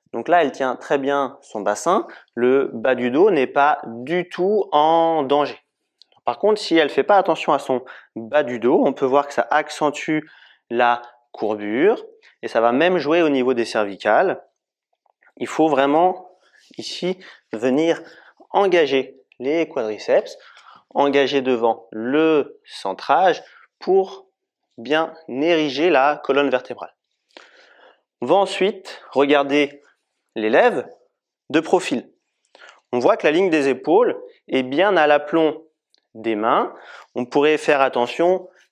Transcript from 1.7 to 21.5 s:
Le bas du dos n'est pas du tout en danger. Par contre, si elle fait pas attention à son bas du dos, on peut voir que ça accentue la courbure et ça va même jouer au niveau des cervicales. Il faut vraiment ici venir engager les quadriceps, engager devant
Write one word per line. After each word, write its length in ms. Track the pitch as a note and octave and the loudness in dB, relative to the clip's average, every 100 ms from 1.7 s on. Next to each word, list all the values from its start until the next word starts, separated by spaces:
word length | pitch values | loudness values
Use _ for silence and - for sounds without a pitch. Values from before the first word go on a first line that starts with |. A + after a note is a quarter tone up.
| G#2+ E3+ G3+ - - _ | -2 0 -2 -2 -12 _
Le 360 | A#2+ B2 C3+ C3+ | -2 2 2 0
bas 220 | A2+ C3 | -2 -2
du 160 | B2 B2 | 0 0
dos 200 | C3+ G#3 | 2 4
n'est 180 | D#3 B2+ | 4 0
pas 340 | D3 C#3+ - | 2 2 0
du 440 | A2+ A#2 C3 F3 F3 | -4 -12 -6 -6 -6
tout 380 | - F#3 G#3+ - | -4 -2 0 0
en 520 | D3 D#3 E3 E3 D#3+ | 2 4 4 2 0
danger. 340 | C3+ C#3+ C3+ A2 _ _ _ _ _ _ | 0 0 0 -6 _ _ _ _ _ _
Par 140 | - - | -8 -2
contre, 220 | G3+ G#3 | 0 0
si 160 | - E3 | 2 2
elle 120 | C#3+ | 2
fait 140 | - | 0
pas 160 | C3+ G3+ | 2 2
attention 340 | F#3 D#3 - | 2 -2 -2
à 60 | C#3 | -2
son 260 | - B2+ - - - | -2 -4 -6 -18 -18
bas 300 | A2+ A2+ D3 | -14 -2 -2
du 140 | C3 A#2+ | 0 -2
dos, 240 | A#2+ E3+ G#3 | 2 2 2
on 80 | |
peut 100 | C3+ | 0
voir 220 | C3 C#3 C#3 | 0 0 0
que 80 | |
ça 120 | - - | -4 -2
accentue 680 | D3+ D3+ - D3 C#3+ - D#3 D#3 - - _ - | -2 -2 -4 -4 -4 -4 -6 -6 -16 -20 _ -6
la 320 | A#2+ A#2+ A#2+ - - _ | 0 0 0 -6 -20 _
courbure 720 | - G#2+ G#2+ G#2 A#2 F#3+ C4+ - _ _ _ | -8 -6 -6 -4 0 0 0 -6 _ _ _
et 80 | A#2 | -4
ça 120 | A#2+ | 0
va 120 | A#2 | 2
même 260 | B2+ F3 F#3 | 2 2 0
jouer 220 | C#3 E3+ | 0 2
au 80 | D#3+ | 2
niveau 240 | C3+ B2 | 2 0
des 120 | A#2+ | 0
cervicales. 800 | A2+ A#2 G2+ F#2 G#2+ A#2+ F#3+ - - _ _ _ _ _ _ _ _ - | -2 -2 -4 -4 0 2 2 -2 -10 _ _ _ _ _ _ _ _ -12
Il 120 | A#2 | -6
faut 200 | - D#3+ | 0 0
vraiment 600 | C3+ C#3 D#3 F3+ F#3 - _ _ _ _ - | 2 2 2 2 -2 -12 _ _ _ _ -16
ici 400 | - - F3+ F3+ - - _ | -14 -8 -8 -8 -12 -20 _
venir 480 | A2 B2+ C3+ E3 D#3+ - - - _ _ | -4 -2 0 0 -2 -8 -20 -20 _ _
engager 680 | F#3+ G3 F3 C#3 C3+ C3 - _ - | 0 2 2 2 0 -2 -10 _ -10
les 300 | C3 E3 D#3 | -4 -2 -2
quadriceps, 680 | C#3+ A2 G#2 - C3+ - - - - - - _ | -4 -6 -6 0 0 0 -10 -20 -20 -20 -20 _
engager 480 | C3 C#3+ C#3 C3 C#3 | -2 0 2 0 0
devant 460 | C3 | 0